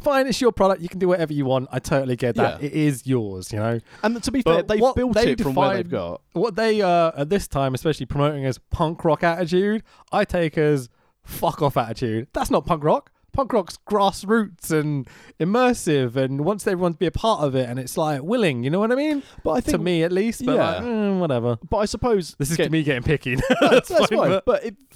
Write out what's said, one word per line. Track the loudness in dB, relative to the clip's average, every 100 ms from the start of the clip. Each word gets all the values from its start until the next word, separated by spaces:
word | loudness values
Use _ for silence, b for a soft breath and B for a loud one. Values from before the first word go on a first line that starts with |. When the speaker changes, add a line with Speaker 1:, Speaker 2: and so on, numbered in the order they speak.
Speaker 1:
fine, | 0 2 2
it's | 2
your | 2
product. | 4 2 2
You | -4
can | -2
do | 2
whatever | 2 0
you | -2 0
want. | 0 -2
I | -6
totally | -2 0 0 -2
get | -2 0
that. | 0 -2
Speaker 2:
Yeah. | -4
Speaker 1:
It |
is | 0 0 0 -2
yours, | -2 -2 -8 -8
you | -4
know? | -2 -2 -6 B
Speaker 2:
And | -2 -2
to | -4
be | 0
Speaker 1:
But | 2
Speaker 2:
fair, | 2
they've | 2 2
Speaker 1:
what | 2 2
Speaker 2:
built | 0
Speaker 1:
they | 2 2
Speaker 2:
it | 2
from | 0 2
where | 2 0
they've | -4
Speaker 1:
define, | -4 -6
Speaker 2:
got. | -8 _
Speaker 1:
what | -2 -2 0
they, | 0 2
uh, | 4 4 2 0
at | -2
this | -2 -2
time, | -2 0
especially | 0 -2 -2 -4
promoting | 0 0 0 -4
as | -4
punk | _ -2 -2 0 0
rock | 2
attitude, | 2 0 0 2 2 0 -6 b b
I | -2 0
take | 0 0 2
as | 2 2 -2 _ _ _
fuck | -16 -4 -4 0
off | 0 0
attitude. | -2 -2 -2 -2 -4
That's | -4 0
not | 0 0
punk | 0
rock. | 2 0 -2 _ _
Punk | -4 0
rock's | -2 -2 -8 -2
grassroots | 2 2 0 0 0 0 -6 -2
and | 0 0 -2 -6 B B B
immersive | 0 2 2 2 2 2 2 0
and | -2 0
wants | -2 -2 -2
everyone | 0 0
to | 0
be | -2
a |
part | 0 0 2 0
of | 0
it, | -2
and | -4
it's, | -6 -2
like, | -2 -2
willing, | -2 0 0 0 -2
you |
know | 0
what | 0
I | 0
mean? | 0 -2 -6 B
Speaker 2:
But | -2
I | -2
Speaker 1:
To | 0
Speaker 2:
think | -2
Speaker 1:
me, | 0 0
at | 0
least, | 0 -2 -2 -2
but, | 0
Speaker 2:
Yeah. | 0
Speaker 1:
like, | -2
mm, | -4 -2 -2 0
whatever. | 0 0 -2 -4 -4
Speaker 2:
But | -2
I | -2
suppose | -2 0 0 -2 -6
Speaker 1:
This | -4
is | -2
Speaker 2:
get | 0
Speaker 1:
me | 0
getting | 0 0
picky. | 0 -2 0 -2
<laughs> | 0 2
Speaker 2:
No, | 4
Speaker 1:
That's | 4 4
Speaker 2:
that's | 2 2
Speaker 1:
fine, | 2
Speaker 2:
fine. | 2
Speaker 1:
but | 0 0
Speaker 2:
But | 0 -2
it, | -12 _